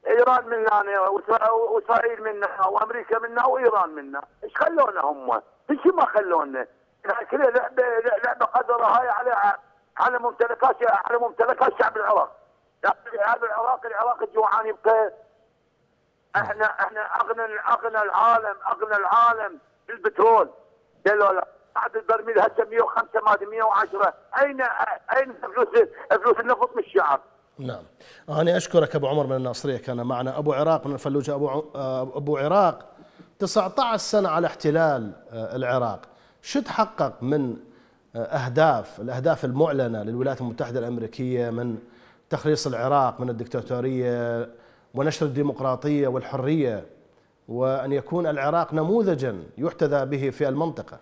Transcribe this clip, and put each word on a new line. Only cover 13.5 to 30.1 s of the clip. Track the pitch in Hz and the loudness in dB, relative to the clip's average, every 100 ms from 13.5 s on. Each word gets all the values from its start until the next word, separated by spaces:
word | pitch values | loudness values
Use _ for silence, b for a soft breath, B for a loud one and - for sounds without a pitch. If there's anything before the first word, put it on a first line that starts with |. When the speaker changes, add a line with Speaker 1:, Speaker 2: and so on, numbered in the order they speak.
| 214 240 254 233 | -2 -2 -2 -4
Speaker 1:
العراق | 208 233 233 | -2 -2 -2
الجوعان | 220 220 214 214 220 | -2 0 2 2 -2
يبقى. | 208 220 220 208 - - _ _ _ _ _ _ _ _ _ _ | 0 4 4 2 -4 -20 _ _ _ _ _ _ _ _ _ _
احنا، | 202 208 208 | -4 -4 -2
احنا | 214 - 196 214 | -2 0 -4 -4
اغنى، | 214 - 233 233 | -4 -4 -2 -2
اغنى | 226 214 - 233 226 220 | -4 -4 -2 0 0 -2
العالم، | 202 180 226 233 214 196 196 | 0 2 4 2 0 -6 -6
اغنى | 233 214 | -4 -2
العالم | 208 185 226 233 226 208 160 _ _ - | 0 2 4 4 2 -4 -10 _ _ -16
بالبترول. | 226 196 185 220 220 165 - _ _ _ _ 196 | -4 -4 4 6 6 4 -4 _ _ _ _ 2
قالوا | 214 202 | 4 4
لا، | 185 - - _ | 2 -4 -14 _
بعد | - 220 | -6 -4
البرميل | 220 220 226 220 214 | -4 0 -2 2 2
هسه | 214 214 214 | 4 2 0
مية | 226 | 0
وخمسة، | 226 226 - 220 | 0 0 -2 0
ما | 214 | 2
أدري | 202 | 2
مية | 202 220 | -2 -2
وعشرة. | 220 202 214 196 190 - _ 247 | 2 2 0 0 0 0 _ 0
اين، | 285 269 247 - - 190 - 262 | 0 0 -4 -2 -4 -6 -2 0
اين | 269 - | 0 -6
فلوس، | - 220 240 240 214 B B | -6 0 4 4 4 B B
فلوس | 330 233 226 | 2 2 2
النفط | 233 233 247 | 2 0 0
من | 240 | -2
الشعب؟ | - 196 156 139 - _ _ - | -2 0 2 0 -4 _ _ -12
Speaker 2:
نعم. | 131 104 80 _ B B - | -10 -10 -16 _ B B -6
أنا | 151 170 180 | 0 2 2
أشكرك | - 175 147 | 4 2 4
أبو | 151 135 | 0 0
عمر | 151 131 | 0 0
من | |
الناصرية، | 131 127 117 143 123 | -2 -4 -6 -6 -6
كان | - 120 | -6 -6
معنا | 120 | -4